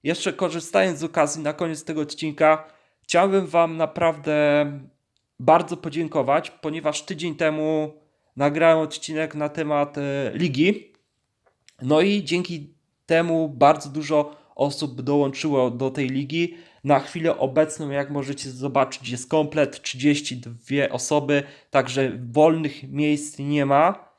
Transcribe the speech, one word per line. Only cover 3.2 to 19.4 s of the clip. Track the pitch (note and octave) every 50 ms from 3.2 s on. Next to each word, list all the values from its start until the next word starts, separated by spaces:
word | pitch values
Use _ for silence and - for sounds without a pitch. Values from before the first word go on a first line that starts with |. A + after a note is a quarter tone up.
| F3+ G3 F#3+ G3 F#3+ D#3+
wam | D#3 E3+ E3+ E3 E3 D#3+
naprawdę | D#3+ D#3 - - F3 E3 D#3+ D3+ C#3+ D#3+ D3+ D3+ D3 D3 D3 D3 D3 D3 C#3+ C#3+ C3+ - _ _ _ _ _ _ _ _ _ -
bardzo | B2+ B2 F3 F3 E3+ D#3+ F3+ F3+
podziękować, | - E3+ C#3+ D#3 E3+ D3+ D3+ D#3 C3 B2+ C#3 D#3+ - -
ponieważ | - _ - D#3 D3+ E3 D3 D#3 D3+ -
tydzień | - - G3 D3+ E3 F3 D3+
temu | D3+ E3 D#3 D#3 D#3 D3+ D#3 D#3 D#3 D#3 D3+ D3+ - _ _ _ _ _ _ _
nagrałem | - C#3 D3 D3 D#3+ D#3+ E3 E3 D#3+
odcinek | D#3 D3+ D#3 - - - D#3 D#3 D#3+ D#3 D#3
na | D3 D3+ D3
temat, | D3 E3 D#3+ D3 D3+ C#3+ C#3+ D3 D3 D3
e, | C#3+ C#3+ C#3 C#3 C#3 A#2+ -
ligi. | - F3 E3+ C3 B2+ D#3 F#3 G#3+ - - - _ _ _ _ _ _ _ _ _ _ _ _ _ _ _ _ _ -
No | B2+ B2+ D3+ D#3
i | F3 G3 G3+ G#3 F#3
dzięki | C#3 F3 F3 F3+ - F3 D#3 C#3+ C#3+ _ _ _ _ _ _ _
temu | - E3 D#3+ E3+ E3+ E3 E3 D#3+ D#3
bardzo | C#3+ B2 C#3+ C#3+ C#3+ C#3+ - C#3+
dużo | C3+ D3+ D3+ C#3+ D#3 D3+ D3 D3 - - _ _ - -
osób | C3 C#3+ C#3+ - D#3 C#3+ B2 B2+
dołączyło | B2+ C3+ C#3+ D3 C#3+ C#3 C3+ - - D#3 C#3+ C3+ B2+ B2+
do | A#2 A#2+ C3+ C3
tej | C3 D3 C#3 B2+
ligi. | C3 C#3 D3 C3 D3 E3 E3+ E3+ E3+ - - - _ _ -
Na | C#3 C#3+ C3
chwilę | C3+ - - F3 D#3+ E3 - -
obecną, | - C3+ B2+ D3+ D#3 D#3 D3+ - D#3+ C#3+
jak | C#3 C#3+ C#3 C#3
możecie | D3 C#3+ C3+ C3+ C#3 C#3+ - C#3
zobaczyć, | B2+ B2+ C3 C#3 B2+ C#3 C3 C3 - - B2+ A#2
jest | B2 B2 - -
komplet, | - D#3